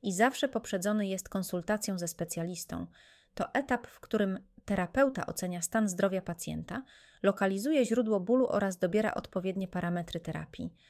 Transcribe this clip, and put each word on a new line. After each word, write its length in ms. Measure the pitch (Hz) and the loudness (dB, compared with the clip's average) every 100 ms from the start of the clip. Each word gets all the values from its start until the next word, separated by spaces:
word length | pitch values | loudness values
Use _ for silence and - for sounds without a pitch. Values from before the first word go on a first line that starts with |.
i 100 | - | -2
zawsze 360 | 185 240 262 277 | 4 4 4 -2
poprzedzony 580 | 233 - 190 185 214 202 | -2 -2 -2 0 0 0
jest 220 | 190 - | -4 -4
konsultacją 720 | 196 180 180 170 208 214 190 | -4 -2 -2 0 -2 -2 -4
ze 100 | 170 | -4
specjalistą. 800 | - 170 - 170 170 - - 170 - - - _ | -4 -4 -4 -4 -6 -8 -8 -10 -14 -20 -20 _
To 180 | - - | -6 -2
etap, 340 | - 277 247 247 | -2 0 -2 -4
w 140 | - | -20
którym 380 | - 214 196 190 - - | -2 0 2 0 -8 -14
terapeuta 640 | - 196 175 254 277 262 - | -2 0 0 4 4 2 -6
ocenia 360 | - 180 175 | -4 -4 -4
stan 260 | 165 226 214 | -2 2 2
zdrowia 340 | 180 196 185 | 2 2 2
pacjenta, 600 | 185 170 - 160 160 233 262 - - _ | -4 -6 -6 -6 -6 -8 -8 -18 -20 _
lokalizuje 640 | 196 196 196 196 247 311 226 | 2 4 2 0 2 4 4
źródło 340 | 226 220 208 | 2 2 2
bólu 260 | 180 254 254 | 4 4 4
oraz 300 | 202 196 180 | 2 0 0
dobiera 360 | 180 202 214 | 2 2 0
odpowiednie 540 | - - 190 185 190 185 | -2 -4 -4 -2 -4 -4
parametry 520 | 180 175 175 170 165 | -2 -2 -2 -4 -6
terapii. 540 | 165 156 156 - 165 - _ | -6 -6 -8 -8 -10 -10 _